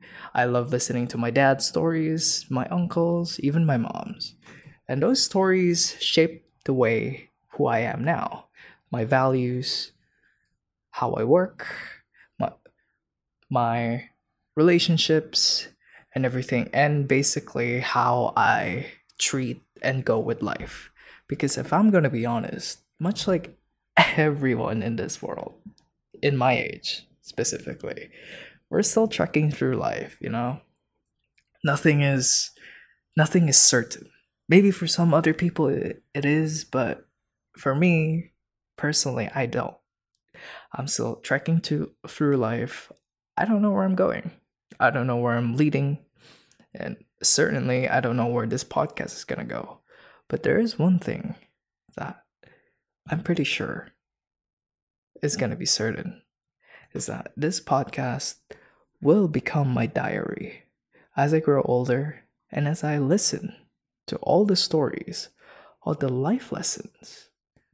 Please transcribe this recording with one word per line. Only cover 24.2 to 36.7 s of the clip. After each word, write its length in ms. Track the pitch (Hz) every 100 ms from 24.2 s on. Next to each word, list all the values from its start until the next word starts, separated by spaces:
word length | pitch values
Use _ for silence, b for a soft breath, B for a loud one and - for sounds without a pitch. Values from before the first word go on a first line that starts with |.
| 151 143 135 117 - 110
in 140 | 101 117
this 240 | - -
world, 400 | - - - - - - _ _ _ -
in 120 | 147
my 220 | 139 127 120
age 500 | - - - - - _
specifically, 880 | - - - - - - - - - B B B B B -
we're 100 | -
still 280 | 214 - 220
trekking 420 | - - 151 151
through 260 | 143 131 120
life, 400 | - - - -
you 120 | -
know? 320 | 113 123 151 - _ _ _ _ _ _ _ _ _
Nothing 380 | 151 143 165 147
is, 500 | 143 135 123 - - - B B B B _
nothing 360 | - 151 185 160
is 80 | 139
certain. 500 | - 123 113 - - _ _ _ -
Maybe 220 | 175 202
for 160 | 190 165
some 260 | - 170
other 220 | 160 160
people 320 | 156 175 - 147
it, 360 | 135 - - _
it 100 | 143
is, 400 | 143 151 156 156
but 420 | -